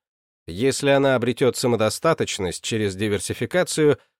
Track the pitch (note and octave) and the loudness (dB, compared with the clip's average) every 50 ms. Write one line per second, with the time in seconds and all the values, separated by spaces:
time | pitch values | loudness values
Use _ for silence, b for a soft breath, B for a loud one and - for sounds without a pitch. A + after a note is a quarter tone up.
0 | _ _ _ _ _ _ _ _ _ - E2+ F#2 B2 C3+ B2+ - - C#3 C#3 C3+ | _ _ _ _ _ _ _ _ _ -12 -6 -2 0 0 0 0 2 2 4 4
1 | C#3 C3+ C3 A#2+ A#2+ B2 A#2+ - C#3 B2 - - - B2 A#2+ G#2 A2 G#2+ - - | 4 4 2 2 2 0 0 2 2 0 2 0 0 0 2 2 2 0 0 0
2 | - E3 E3+ - A2+ - - - F#2+ F2 D#2+ - - - A#2+ A2 G#2+ G2+ F#2 F#2 | 0 0 0 0 -2 -4 -4 -4 -4 -4 -6 -6 -6 -4 -4 -2 -2 -2 -2 -2
3 | G#2+ G#2+ G2+ F#2+ - - G#2 - A#2+ - - F3+ F3 - - D#3 D#3 D3 C3 b | -2 -2 -2 -2 -4 -6 -6 -6 -6 -2 -2 -2 -2 -2 0 2 4 4 2 b
4 | b b b _ | b b b _